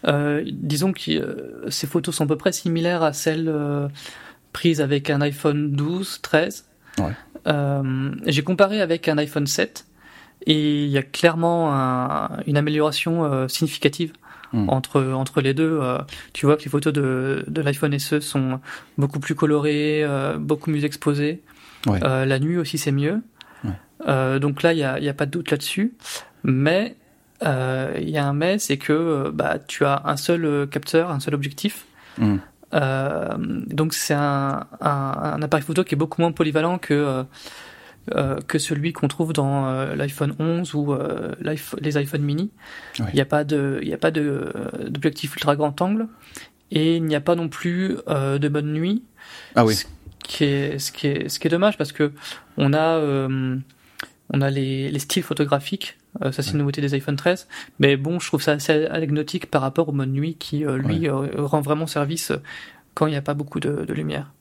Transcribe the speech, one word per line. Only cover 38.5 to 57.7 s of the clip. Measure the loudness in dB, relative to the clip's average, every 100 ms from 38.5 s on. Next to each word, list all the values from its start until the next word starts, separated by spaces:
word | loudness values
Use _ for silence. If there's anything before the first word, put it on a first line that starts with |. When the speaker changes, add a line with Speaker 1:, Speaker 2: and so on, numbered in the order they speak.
| -2
Speaker 1:
celui | 0 -2 -4
qu'on | 0 -2
trouve | 0 -2
dans, | 2 2 2 0
euh, | -2 -2
l'iPhone | -2 -4 -2 -2 0
onze | 0 0 -2
ou, | -2 0
euh, | 0 -2 -4 -6 -6
l'iPh-, | -4 -6 -6 -4
les | -2 0
iPhone | -2 -2
mini. | 0 0 -2 -8 -20 -18 -14 -6
Speaker 2:
Ouais. | 0
Speaker 1:
Il |
n'y | 2
a |
pas | 2 2
de, | 2 0 0 -2
il | -4
y |
a | 0
pas | 0
de, | 2 0 -2 -4
euh, | -6 -6 -6 -6
d'objectif | 0 0 0 -8 -2
ultra | 2 2
grand | 2 0
angle | 0 0 -2 -8 -20 -18 -20 _ _
et | 2 2 2
il |
n'y | 2
a | 0
pas | 2
non | 0 0
plus, | -4 -2 0 -2 -2 -2
euh, | 0 2 2
de | 2
mode | 0 -2
nuit. | -2 0 -2 -4 _ -20 -20 -2
Speaker 2:
Ah | 4
oui. | 4 4
Speaker 1:
Ce | -4 -14 -20 -18
qui | -12 0
est, | 0 2 -2 -4
ce | -8
qui | -2 -2
est, | -2 -4
ce | -2
qui | 0
est |
dommage | 4 2 2
parce | -6
que | 0 0 0 -16 -16 -12 0
on | 2
a, | 4 4 2
euh, | 2 0 0 0 -2 -4 -8 _ _ -16 -16 _ _
on | 0
a | 2
les, | 0 -2 -2 -2
les | -4
styles | -2 -2
photographiques. | 0 0 2 2 0 -6 -8 -14 _ -4
Euh, | -4
ça, | -2
c'est | -2
une | 0
Speaker 2:
Ouais. |
Speaker 1:
nouveauté | 0 0
des | 0
iPhone | 0 -2 0
treize. | 0 0 -4 -18 -18